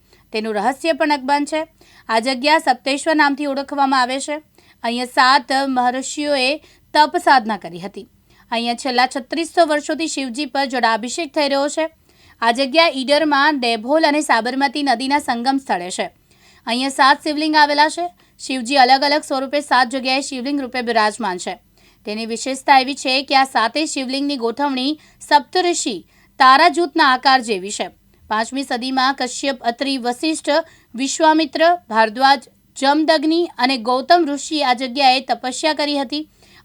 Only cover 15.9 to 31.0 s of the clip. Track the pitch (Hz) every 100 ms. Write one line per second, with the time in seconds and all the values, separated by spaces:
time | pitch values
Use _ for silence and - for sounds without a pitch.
15.9 | 208 185 - _ _ _ _ 247 240 269
16.9 | 269 262 294 320 302 311 311 294 294 302
17.9 | 320 349 - _ _ - 269 226 285 247
18.9 | 269 285 302 - 269 269 294 294 247 247
19.9 | 269 254 269 285 262 254 285 254 254 233
20.9 | 226 214 208 208 180 208 175 _ _ _
21.9 | _ - 214 226 226 269 269 - 269 262
22.9 | 277 269 262 277 269 269 240 220 294 311
23.9 | 285 254 269 285 285 233 240 285 262 262
24.9 | 302 _ _ - 294 254 359 349 339 302
25.9 | 180 - _ _ - 262 269 339 294 349
26.9 | 330 285 254 269 262 226 196 190 208 185
27.9 | - _ _ _ 220 226 269 269 247 262
28.9 | 262 262 277 247 - 277 262 233 233 277
29.9 | 269 240 247 320 311 - 294 320 _ _
30.9 | 220